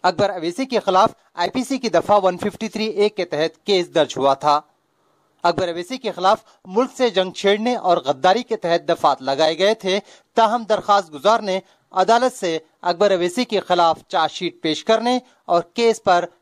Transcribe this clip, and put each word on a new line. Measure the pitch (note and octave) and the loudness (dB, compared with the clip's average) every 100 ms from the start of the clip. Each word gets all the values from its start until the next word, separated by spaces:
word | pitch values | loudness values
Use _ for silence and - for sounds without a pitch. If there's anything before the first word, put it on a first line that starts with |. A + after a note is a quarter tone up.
अकबर | F3 E3 G3+ | 0 0 -2
अवैसी | F3+ E3 F3 C4 | -2 -6 -6 -4
के | A3+ | -2
खिलाफ | G3+ F#3 A3 - _ - | 2 2 2 0 _ -6
आईपीसी | F3 B3+ B3 C4+ | -4 -4 -6 -4
की | A#3 | 0
दफा | E3+ D#3 G#3 | 0 2 2
वन | F#3 F3+ | 2 -2
फिफ्टी | G#3 - A3 | -6 -6 -8
थ्री | A3 A3 | -4 -6
ए | G3 G#3 | 0 -2
के | - - | -2 -6
तहत | D3+ D#3+ _ - | -2 -4 _ -2
केस | F#3+ F3 | 0 0
दर्ज | E3 D3 - | 0 0 0
हुआ | C3+ C#3 | 0 2
था। | D3+ D3 _ _ _ _ _ _ _ _ | 2 0 _ _ _ _ _ _ _ _
अकबर | F3 E3+ F3+ | -2 0 -4
अवैसी | E3+ F3 C4 | -6 -10 -8
के | A3 | -8
खिलाफ | F3+ F#3 A3 _ _ F#3+ | 0 0 0 _ _ -6
मुल्क | F#3+ B3+ | -2 -2
से | - B3 | -2 -2
जंग | F#3 F#3 - | 0 -4 -2
छेड़ने | G3 G#3 A#3 A#3+ | 0 0 0 -2
और | F#3 F3 C3 | 0 0 0
गद्दारी | C3 F#3 G#3 | 0 2 0
के | B3 A3+ | -2 -6
तहत | E3+ E3+ - | -2 -2 -2
दफात | E3+ D#3 C3 | 0 0 0
लगाए | C3 C#3 D#3 D#3+ | -4 0 0 2
गए | G3 A3 | 0 0
थे। | F#3 G3 - - _ - | -2 -4 -6 -20 _ 0
ताहम | A3+ A#3+ G3+ | 2 0 -2
दरख्वास्त | G#3 - G3+ E3+ | -2 2 0 0
गुजार | D3 E3 A3+ | -2 0 0
ने | G3+ F#3+ _ _ _ | 0 -6 _ _ _
अदालत | F#3 F#3 A#3 B3+ | -2 2 2 2
से | - F#3 D#3+ _ _ | -4 -6 -6 _ _
अकबर | F3 E3+ G3+ | -6 0 2
अवैसी | F#3+ F3 F3+ A#3+ | 2 0 -2 -2
के | G#3+ - | -4 0
खिलाफ | F3+ E3+ D#3 _ | 2 2 0 _
चार्जशीट | F#3 D#3 - F3 - | -2 -2 -4 -8 -6
पेश | E3 D3+ | -6 -4
करने | - A3+ A#3 B3 B3 _ - | 0 0 2 -2 _ _ -2
और | F3 E3+ - | -2 -2 -2
केस | A#3 A3 - | 0 0 2
पर | F3 E3+ _ | 0 0 _